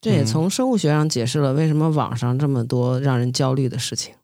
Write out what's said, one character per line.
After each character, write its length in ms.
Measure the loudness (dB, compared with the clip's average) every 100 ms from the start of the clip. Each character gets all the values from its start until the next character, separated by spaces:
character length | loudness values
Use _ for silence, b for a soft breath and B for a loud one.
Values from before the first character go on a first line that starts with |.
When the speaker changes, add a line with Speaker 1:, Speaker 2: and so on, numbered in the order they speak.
Speaker 1:
这 120 | 2
也 120 | 2
从 240 | 2 2 0
生 220 | 0 0
物 80 | 2
学 120 | 2
上 180 | 2 0
解 180 | 0 -2
释 140 | 0
了 120 | 0
Speaker 2:
嗯。 40 | 2
Speaker 1:
为 100 | 2
什 80 |
么 160 | 2 2
网 260 | 0 -2 -2
上 220 | -2 0
这 100 | 0
么 160 | 0
多 360 | -2 0 0 0
让 180 | 0 0
人 140 | 0
焦 220 | 0 0
虑 140 | 0 -2
的 80 | -2
事 200 | -6 -6
情。 180 | -10 -12